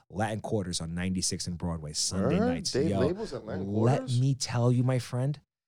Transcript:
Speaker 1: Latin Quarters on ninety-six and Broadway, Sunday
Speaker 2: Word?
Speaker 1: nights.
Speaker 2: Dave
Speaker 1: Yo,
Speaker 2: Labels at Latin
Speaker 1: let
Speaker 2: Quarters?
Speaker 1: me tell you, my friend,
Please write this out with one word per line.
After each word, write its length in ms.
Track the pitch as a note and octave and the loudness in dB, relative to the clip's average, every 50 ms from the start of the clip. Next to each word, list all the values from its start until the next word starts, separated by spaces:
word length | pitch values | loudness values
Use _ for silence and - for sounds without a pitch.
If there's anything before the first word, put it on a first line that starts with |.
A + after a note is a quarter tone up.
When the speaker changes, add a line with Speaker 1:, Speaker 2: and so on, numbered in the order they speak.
| _ - | _ -10
Speaker 1:
Latin 300 | - F#2 G#2+ G#2 A2 G#2 | -4 -2 -2 0 -2 -4
Quarters 420 | - - A2+ G#2+ F2+ F2+ E2+ - | -4 -2 -2 -2 -2 -2 -4 -4
on 120 | E2 D#2+ E2+ | -4 -4 -4
ninety-six 540 | F2 F2+ F#2+ F#2 F#2 F2 - G2 E2 - | -2 -2 0 0 0 -2 -2 -4 -4 -6
and 100 | F2+ F2 | -6 -6
Broadway, 360 | D#2+ F2 F2 E2 D#2+ D#2 D2+ D2+ | -4 -4 -4 -4 -4 -6 -6 -4
Sunday 460 | - - - F#2+ F#2+ F#2+ - E2+ G3 | -4 -2 -2 0 2 2 4 4 4
Speaker 2:
Word? 80 | A#3 | 2
Speaker 1:
nights. 240 | B3 B3+ A#3+ F3 - | 2 0 -2 -4 -2
Speaker 2:
Dave 180 | - B2 - G2 | 0 2 2 2
Speaker 1:
Yo, 80 | G2 G2 | 2 2
Speaker 2:
Labels 340 | C3 D3+ F3+ G#3 A3 - C#3 | 2 2 0 -2 -6 -8 -8
at 120 | A2+ - | -10 -8
Latin 280 | G#2+ B2+ F#3 F#2+ G2 G2+ | -8 -6 -6 -4 -2 0
Speaker 1:
let 240 | G#2+ A2+ A#2+ C3+ - | 4 4 4 4 4
Speaker 2:
Quarters? 220 | C4 C3 B2 B2 | 2 0 2 2
Speaker 1:
me 140 | C3 C#3 C3+ | 2 2 0
tell 360 | - - - B2 B2 A#2+ B2 | -2 -4 -2 0 2 4 4
you, 120 | B2 B2 B2 | 4 4 4
my 160 | B2+ C3 A#2+ | 2 2 0
friend, 400 | - - B2+ B2 C3 C#3+ D3+ - _ _ _ _ _ | -2 -4 -4 -2 -2 -2 -4 -6 _ _ _ _ _